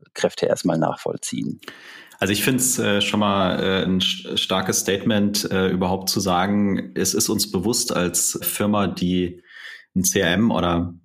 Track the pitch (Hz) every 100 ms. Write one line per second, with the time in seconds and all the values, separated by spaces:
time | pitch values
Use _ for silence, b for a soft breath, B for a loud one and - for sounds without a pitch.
0 | _ - 90 - - - 87 82 82 -
1 | - - - - - - - B B B
2 | B B 98 101 - 127 - - 110 101
3 | 104 104 104 98 92 - 95 95 90 92
4 | - - - - - 95 92 90 - 98
5 | - 104 104 101 - 95 95 90 92 95
6 | 92 - 98 87 95 104 101 95 - -
7 | 92 - - 104 - 95 95 120 - -
8 | 90 - - - - - 104 104 95 -
9 | 90 90 87 87 B B B B B 92
10 | 92 101 87 90 113 - 87 85 87 87